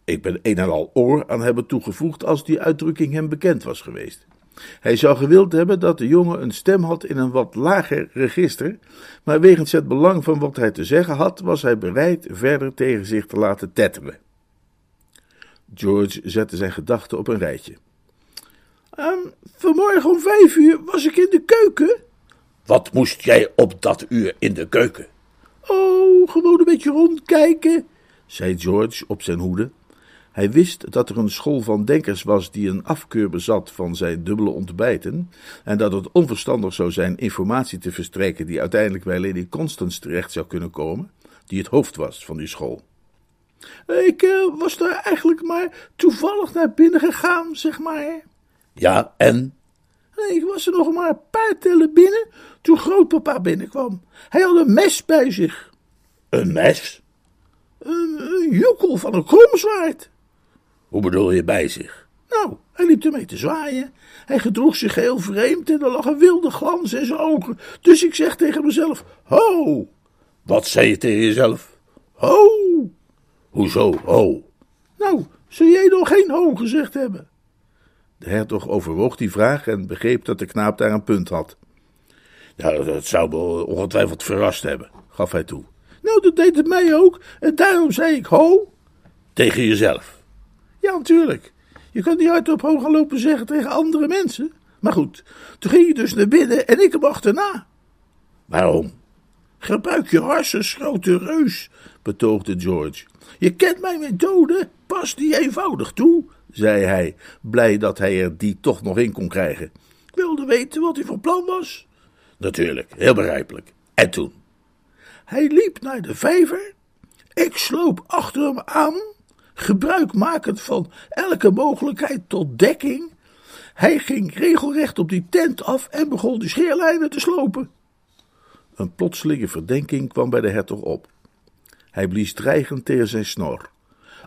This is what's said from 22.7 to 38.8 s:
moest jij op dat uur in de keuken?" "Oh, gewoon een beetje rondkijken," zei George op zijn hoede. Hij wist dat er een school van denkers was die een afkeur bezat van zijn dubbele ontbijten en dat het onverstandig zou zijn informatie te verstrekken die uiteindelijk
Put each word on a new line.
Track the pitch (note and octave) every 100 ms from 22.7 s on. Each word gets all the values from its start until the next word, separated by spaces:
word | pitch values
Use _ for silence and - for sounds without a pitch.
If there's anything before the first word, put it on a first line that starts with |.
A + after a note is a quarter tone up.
| A#2 -
moest | B2+ B2+ -
jij | - A#2 G#2+ -
op | A2+ F#2
dat | G#2 G2 -
uur | A#2+ F#2+ -
in | A2+
de | G2 E2+
keuken?" | C#3 C3+ - - _ _ _ _ _ -
"Oh, | F#4+ F#4+ F#4 F#4+ F#4 F4+
gewoon | E4 E4+ E4+
een |
beetje | E4+ E4 C#4+
rondkijken," | D4 E4 D#4+ - D#4 D#4 D#4+ D#4+ E4 - _ _ _ _
zei | - F#2 F2+
George | E2+ G2+ A2+ - -
op | G#2
zijn | - F2
hoede. | F2+ F2+ B2 _ _ _ _ _ _
Hij | - G2+
wist | C3+ F3+ - -
dat | B2+ A#2+
er | A2+
een | G#2+
school | - D3 C#3
van | A2 G#2+
denkers | G#2+ D#3 D3+ F#2+
was | - G2+ F2+
die | G#2 G2+
een | F#2+
afkeur | - D#3 - A2+ G2+
bezat | F2 E2+ G#2 F2+
van | - F2 F2
zijn | E2+ E2+
dubbele | E2+ G#2 G#2
ontbijten | D2+ F#2 F2 A#2 G#2+ G2 D#3 F3 _ - -
en | - G#2
dat | G#2
het | G3 F3
onverstandig | F3 D3+ G#2+ - B2+ G2
zou | - F2
zijn | F2 F2 F2+
informatie | A2 - F#2+ B2 C3 F#2
te | F2+
verstrekken | E2+ F2 F#2+ F#2+ D#2+ E2
die | D#2+
uiteindelijk | E2 G#2+